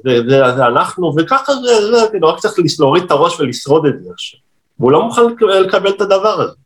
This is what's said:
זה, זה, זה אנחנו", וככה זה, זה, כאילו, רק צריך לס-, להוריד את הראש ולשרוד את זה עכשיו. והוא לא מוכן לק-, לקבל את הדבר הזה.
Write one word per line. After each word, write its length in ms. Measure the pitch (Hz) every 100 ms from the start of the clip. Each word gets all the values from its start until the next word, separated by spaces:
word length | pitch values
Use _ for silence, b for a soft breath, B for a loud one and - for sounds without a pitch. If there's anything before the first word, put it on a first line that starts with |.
זה, 160 | 131 120 117
זה, 120 | 139 127 123
זה 100 | 120
אנחנו", 460 | 135 175 - 170 147
וככה 360 | 165 269 - 262
זה, 360 | 247 226 208
זה, 160 | 240 214
כאילו, 160 | 208 160
רק 120 | 180
צריך 200 | 208 190
לס-, 200 | 156 -
להוריד 240 | 139 170
את 80 | 180
הראש 280 | 143 165 -
ולשרוד 460 | 135 117 135 156 147
את 180 | 98
זה 60 | 90
עכשיו. 260 | 87 - - _ _ _ -
והוא 120 | 120
לא 100 | 151
מוכן 240 | 233 240 233
לק-, 160 | 233
לקבל 480 | 214 190 190 196 196
את 120 | 196
הדבר 400 | 196 190 214 180
הזה. 120 | 120 -